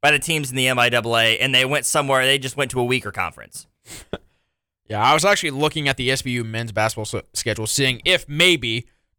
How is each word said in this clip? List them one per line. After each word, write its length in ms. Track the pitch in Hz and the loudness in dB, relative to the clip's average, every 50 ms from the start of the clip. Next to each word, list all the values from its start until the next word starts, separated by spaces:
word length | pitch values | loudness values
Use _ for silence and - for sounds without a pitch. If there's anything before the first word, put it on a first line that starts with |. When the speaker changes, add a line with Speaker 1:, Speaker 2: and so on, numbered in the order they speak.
Speaker 1:
by 80 | - 143 | 4 4
the 80 | 151 143 | 2 2
teams 320 | - - 165 156 147 127 | 0 0 -2 -2 -2 -4
in 60 | 127 | -2
the 120 | 131 127 131 | 0 2 2
M 120 | 131 123 | 4 4
I 100 | 120 123 | 4 4
double 260 | 120 120 110 117 117 | 4 2 0 2 2
A, 220 | 113 113 113 113 110 | 4 4 4 4 2
and 160 | 127 131 127 | 2 2 2
they 100 | 127 131 | 2 2
went 220 | 131 143 147 127 | 2 0 -2 -2
somewhere, 400 | - - 160 143 139 135 131 127 | 0 0 0 2 2 2 2 4
they 140 | 131 139 139 | 4 2 2
just 180 | 131 131 - 139 | 0 -4 -4 -4
went 140 | 143 123 | -4 -2
to 80 | 117 127 | 0 -2
a 40 | 123 | 0
weaker 280 | 120 127 131 - 104 | 0 0 -2 -2 -6
conference. 560 | - - 92 82 - - 57 - - - - _ _ _ _ - - - - _ | -6 -6 -6 -6 -6 -12 -20 -18 -18 -20 -20 _ _ _ _ -20 -20 -20 -14 _
<laughs> 60 | - - _ _ _ _ _ _ _ _ _ _ _ _ _ _ | -14 -14 _ _ _ _ _ _ _ _ _ _ _ _ _ _
Speaker 2:
Yeah, 140 | 107 104 | -4 0
I 120 | 107 127 147 | 2 4 4
was 100 | 156 147 | 4 4
actually 280 | 196 202 196 - 165 | 2 2 2 0 -6
looking 360 | 139 135 151 151 - 160 147 143 | -2 0 -2 0 0 -2 -2 -2
at 80 | 135 | -2
the 160 | - 131 123 | 0 0 -2
S 100 | 131 123 | -2 -2
B 100 | - 131 | -2 -4
U 120 | 123 120 117 | -4 -4 -6
men's 280 | 113 110 113 120 113 107 | -6 -6 -8 -8 -6 -2
basketball 320 | 107 107 110 - - 107 - - 107 | -2 -2 -2 -2 -4 -8 -8 -8 -10
s-, 40 | - _ _ | -10 _ _
schedule, 320 | - - 117 107 107 110 | -6 -4 -4 -4 -4 -4
seeing 360 | 107 - - 139 131 127 117 - | -4 -2 0 0 0 -2 -2 0
if 240 | - 185 170 - - | 0 0 0 0 -4
maybe, 600 | 147 151 170 185 175 151 117 120 113 117 113 _ _ _ _ _ _ | -2 2 4 4 4 2 0 -4 -4 -4 -6 _ _ _ _ _ _